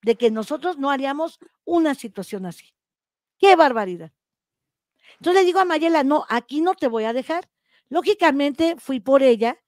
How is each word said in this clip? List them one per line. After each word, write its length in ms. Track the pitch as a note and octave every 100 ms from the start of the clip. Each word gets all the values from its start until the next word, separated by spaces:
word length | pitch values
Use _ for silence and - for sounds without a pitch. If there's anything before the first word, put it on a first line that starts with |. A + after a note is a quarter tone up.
de 140 | A3 A3+
que 140 | A#3+
nosotros 480 | A3 G#3+ D4+ E4 D#4+
no 120 | C#4
haríamos 480 | C4+ C4+ C#4+ D#4+ - _ _
una 300 | - E4+ D#4+
situación 520 | C4+ A3+ G3 F3+ G3+ F#3
así. 280 | E3 _ _ _ _ _ _ _ _
¡Qué 180 | G4 F4+
barbaridad! 560 | D4+ A3+ G3 F3 D#3+ _ _ _ _ _ _ _ _ _ _ _
Entonces 240 | - F#4
le 40 | F4+
digo 140 | F4+
a 40 |
Mayela, 400 | F#4 D#4+ E4 D#4+
"No, 200 | C4+ D4 -
aquí 320 | A#3+ - D4
no 140 | E4
te 120 | F#4+ C#4
voy 160 | A3+
a 80 | A3
dejar". 380 | A#3 A#3+ D#4+ - _ _ _ _
Lógicamente 880 | D4+ F4 G#4 E4+ C#4 C#4+ B3+ E4 E4
fui 220 | - C4+
por 220 | A#3 C#4
ella 360 | C4+ A3+ A3+ C#4+